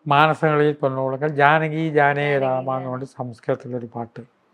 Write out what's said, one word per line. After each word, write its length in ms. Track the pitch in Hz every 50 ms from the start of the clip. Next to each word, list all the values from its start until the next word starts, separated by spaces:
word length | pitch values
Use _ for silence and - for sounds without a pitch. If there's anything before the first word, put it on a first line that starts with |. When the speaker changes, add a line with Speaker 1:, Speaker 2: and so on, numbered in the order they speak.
| - 147
Speaker 1:
മാനസങ്ങളിൽ 640 | 143 143 156 156 143 - 165 156 151 147 151 151
പൊന്നോളങ്ങൾ, 560 | 143 147 147 135 131 135 131 131 135 131 151 156
ജാനകി 600 | 147 139 143 143 156 160 160 156 151 160 160 160
ജാനേ 0 |
Speaker 2:
ജാനകി 540 | 147 147 143 143 143 143 147 147 143 139 135
Speaker 1:
രാമ 200 | 131 131 131 131
Speaker 2:
ജാനേ. 120 | 131 131
Speaker 1:
എന്നുകൊണ്ട് 280 | 131 131 127 127 127 135
സംസ്കൃതത്തിലൊരു 840 | 131 - - 127 123 110 - - - 131 123 - 123 123 123 120 113 -
പാട്ട്. 280 | 117 117 113 - - 117 _ _ _ _ _